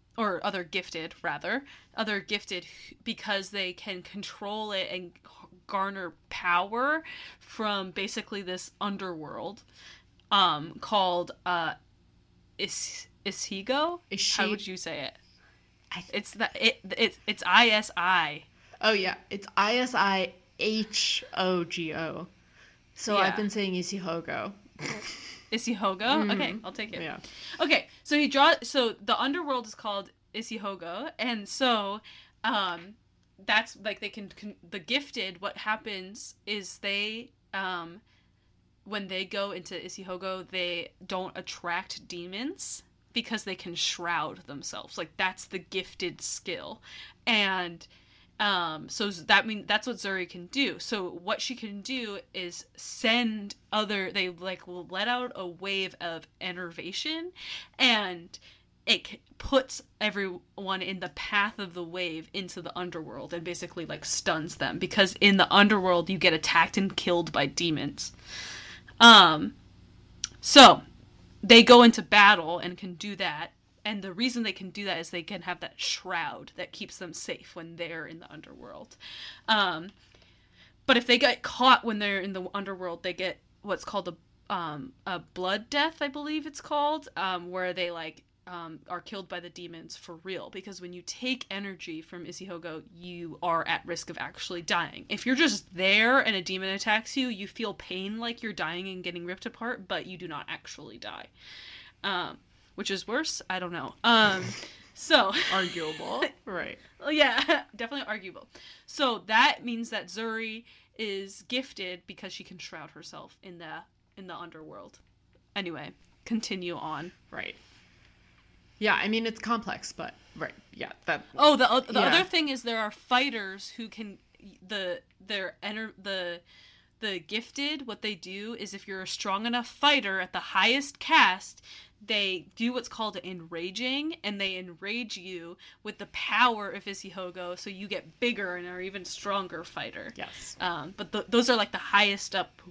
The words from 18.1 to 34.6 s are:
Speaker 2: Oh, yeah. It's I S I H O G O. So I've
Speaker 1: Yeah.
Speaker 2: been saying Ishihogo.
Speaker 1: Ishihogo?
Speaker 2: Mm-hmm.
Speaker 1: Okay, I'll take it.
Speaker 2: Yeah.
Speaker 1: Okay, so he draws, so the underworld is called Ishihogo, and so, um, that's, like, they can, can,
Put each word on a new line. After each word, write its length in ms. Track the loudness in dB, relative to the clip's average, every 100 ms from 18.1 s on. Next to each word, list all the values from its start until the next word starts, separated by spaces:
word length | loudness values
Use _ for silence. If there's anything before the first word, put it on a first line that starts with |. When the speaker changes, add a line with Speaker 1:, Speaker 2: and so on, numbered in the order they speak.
| 4 2 -4 -14 _ -20 -2
Speaker 2:
Oh, 100 | 2
yeah. 220 | 4 2 -4 -8
It's 160 | -10 -2 2
I 220 | 4 4
S 160 | 2
I 400 | 2 4 2 0 -6 _ -4
H 640 | -2 0 -2 -2 0 -2 -4 0
O 280 | 2 2
G 300 | 0 -4 -6
O. 320 | -4 -6 -8 -12 _ _ -20 -20 _ _
So 220 | -8 0 2
I've 120 | 2
Speaker 1:
Yeah. 80 | 2
Speaker 2:
been 140 | -2
saying 220 | -2 -2
Ishihogo. 800 | -2 -4 -6 -4 -6 -6 -6 -6 -10 -20 -12 -10 -8 -10 -14 -16 -20 -8
Speaker 1:
Ishihogo? 460 | -4 -4 -2 -2 0
Speaker 2:
Mm-hmm. 300 | 2 2 2
Speaker 1:
Okay, 240 | 0 -2 -4
I'll 80 | -10
take 200 | -10 -10
it. 80 | -8
Speaker 2:
Yeah. 160 | -10 -10 -14 -16 -12 -2
Speaker 1:
Okay, 280 | 2 2 2 -12
so 140 | 0 2
he 100 | 4
draws, 400 | 6 6 6 2
so 260 | 0 0 -2
the 160 | 0 0
underworld 460 | 0 -2 -2 -4 -6
is 80 |
called 360 | -10 -6 -6 -8 _ _
Ishihogo, 760 | -12 -10 -8 -8 -8 -8 -8 -8 -6
and 300 | -4 -4 -6
so, 520 | -2 2 2 0 -6 -12 -20 -20 _
um, 500 | -2 0 0 -4 -12 -20 _ _ _ -8 0
that's, 320 | 2 0 -6
like, 180 | -8 -8
they 100 | -10
can, 180 | -12 -14
can, 280 | -14 -16 -16